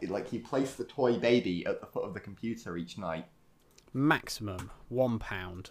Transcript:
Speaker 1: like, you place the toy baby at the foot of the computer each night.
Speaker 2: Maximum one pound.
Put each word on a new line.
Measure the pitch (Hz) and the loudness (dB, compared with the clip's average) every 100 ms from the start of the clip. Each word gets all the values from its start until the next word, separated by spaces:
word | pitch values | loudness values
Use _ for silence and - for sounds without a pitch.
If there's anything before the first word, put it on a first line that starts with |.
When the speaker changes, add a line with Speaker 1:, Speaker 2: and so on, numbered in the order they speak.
| 90 | -2
Speaker 1:
like, | 98 - | -2 -2
you | 117 | -6
place | - 135 135 - | -2 0 0 -2
the | |
toy | 120 - 127 117 | -6 2 4 4
baby | 120 123 101 90 - | 6 6 4 0 0
at | - | -4
the | - | -4
foot | - | -4
of | - | -4
the | 98 | -6
computer | - 95 113 113 - 87 | -10 -8 -6 -6 -6 -6
each | 85 - | -6 -6
night. | 90 80 82 _ _ _ _ - - | -4 -4 -6 _ _ _ _ -20 -8
Speaker 2:
Maximum | 131 143 156 - - 104 92 90 - - | 0 4 4 2 -6 -6 -6 -8 -14 -4
one | 120 127 113 | 2 4 2
pound. | - 98 92 90 - | -2 -4 -6 -8 -10